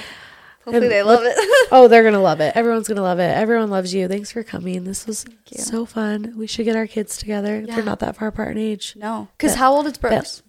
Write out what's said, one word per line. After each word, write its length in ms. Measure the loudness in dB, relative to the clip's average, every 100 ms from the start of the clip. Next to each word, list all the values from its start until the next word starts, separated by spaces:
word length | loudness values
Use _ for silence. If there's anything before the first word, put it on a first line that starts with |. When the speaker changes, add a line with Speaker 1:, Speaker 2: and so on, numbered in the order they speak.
| -16 -18 -20 -20 -20 _ -2
Speaker 1:
hopefully 200 | 0 2
Speaker 2:
And 60 |
Speaker 1:
they 100 | 4
love 200 | 4 4
Speaker 2:
look 100 | 4 0
Speaker 1:
it. 320 | 4 4 6
<laughs> 40 |
Speaker 2:
Oh, 160 | 8 10
they're 160 | 8
gonna 180 | 6 4
love 180 | 2 2
it. 140 | 0 0
Everyone's 320 | 0 -2 -4
gonna 140 | -4
love 160 | -2 0
it. 180 | 0 0
Everyone 360 | 0 0 0
loves 200 | -4 -4
you. 160 | -4 -4
Thanks 240 | -4 -8
for 120 | -12
coming. 400 | -10 -10 -8 -8
This 240 | -8 -10 -10
was 160 | -10
Speaker 1:
Thank 160 | -12 -20 _
you. 80 | -12
Speaker 2:
so 220 | -8 -6 -6
fun. 460 | -6 -4 -4 -8 -10
We 80 | -8
should 200 | -6 -4
get 100 | -4
our 100 | -4
kids 320 | -6 -8 -10
together. 420 | -6 -6 -4 -6 -6
Speaker 1:
Yeah. 80 | -6
Speaker 2:
They're 80 |
not 160 | -6 -6
that 140 | -6 -6
far 100 | -8
apart 240 | -6 -6
in 80 | -6
age. 340 | -6 -6 -12 -12
Speaker 1:
No. 340 | -10 -10 -12 -4
'Cause 140 | -2
Speaker 2:
But 40 | 2
Speaker 1:
how 160 | 2
old 140 | 2 0
is 100 | -4
Speaker 2:
Ben-, 140 | -2
Speaker 1:
Brooks? 320 | -2 -4 -14